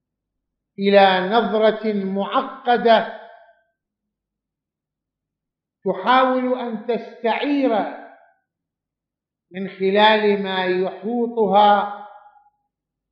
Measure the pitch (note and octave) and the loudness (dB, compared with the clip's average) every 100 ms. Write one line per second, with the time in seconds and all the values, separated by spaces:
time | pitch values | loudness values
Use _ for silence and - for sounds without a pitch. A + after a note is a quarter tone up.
0 | _ _ _ _ _ _ _ - G3 G3 | _ _ _ _ _ _ _ -4 4 6
1 | G3 F#3 F#3 A#3 G3 G#3+ A3 G#3+ A3 G3+ | 6 4 0 0 0 2 2 2 -2 -4
2 | F#3+ G3 F#3+ B3+ C4+ - B3 A#3+ A3+ A3 | -4 -6 -4 -4 -4 -6 -2 2 4 2
3 | - - - - _ _ _ _ _ _ | 2 -10 -20 -20 _ _ _ _ _ _
4 | _ _ _ _ _ _ _ _ _ _ | _ _ _ _ _ _ _ _ _ _
5 | _ _ _ _ _ _ _ _ G3 F#3 | _ _ _ _ _ _ _ _ -8 -4
6 | A3 B3+ C4 B3+ B3+ B3+ A#3+ G#3+ - A3 | 0 2 2 0 -4 -4 -6 -8 -6 -6
7 | - - A3+ - C#4 C#4+ B3+ G#3+ D#3+ C3+ | -8 -8 -4 -4 -2 -2 0 -2 -4 -10
8 | - - _ _ _ _ _ _ _ _ | -20 -20 _ _ _ _ _ _ _ _
9 | _ _ _ _ _ F3+ F#3+ F#3 F#3+ G3+ | _ _ _ _ _ -12 -12 -4 0 2
10 | G#3+ G#3+ G#3 G3+ F#3+ F#3+ F#3 F3+ F#3 - | 4 4 2 0 -2 -4 -2 -2 -4 -6
11 | G3+ A#3+ A#3 A#3 G3+ G3 G#3 G3+ - - | -6 -4 -4 -2 2 4 4 4 0 -10
12 | - - - _ _ _ _ _ _ _ | -18 -20 -20 _ _ _ _ _ _ _
13 | _ | _